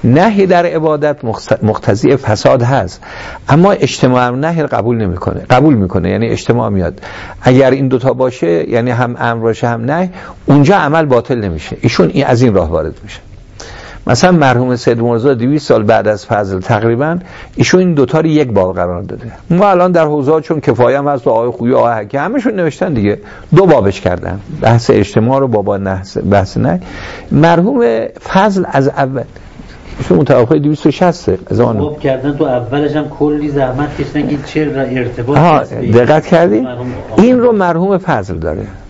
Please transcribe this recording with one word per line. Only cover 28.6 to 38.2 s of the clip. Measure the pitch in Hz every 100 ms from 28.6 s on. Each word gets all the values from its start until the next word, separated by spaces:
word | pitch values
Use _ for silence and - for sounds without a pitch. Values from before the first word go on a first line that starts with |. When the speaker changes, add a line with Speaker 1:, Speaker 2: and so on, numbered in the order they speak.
| -
Speaker 1:
از | 139 139
اول، | - 139 131 - - - - - - - -
ایشون | - 127
متوفای | 147 123 117 156
دویست | 147 151 156
و |
شصته، | 135 180 - - 92 -
از | 101
آن | 117 110
Speaker 2:
باب | 95 -
کردن، | 143 131 139 139
تو |
اولش | 147 123 113 143 147 151
هم | 143
کلی | - 147 151 147
زحمت | 139 131 127 147 -
کشیدن | 131 151 143
که | 147 143
چه | 151 151
ر-، | 131 127 127
ارتباطی | 113 - 117 143
Speaker 1:
آها، | 170 156
Speaker 2:
هست | -
به | 117
این | 120
Speaker 1:
دقت | 117 120 156 -
کردی؟ | 165 175 208
Speaker 2:
مرحوم | - 123 127 - - -
Speaker 1:
این | 226 254
رو | 240
مرحوم | 214 180 165 190 190
فضل | 185 127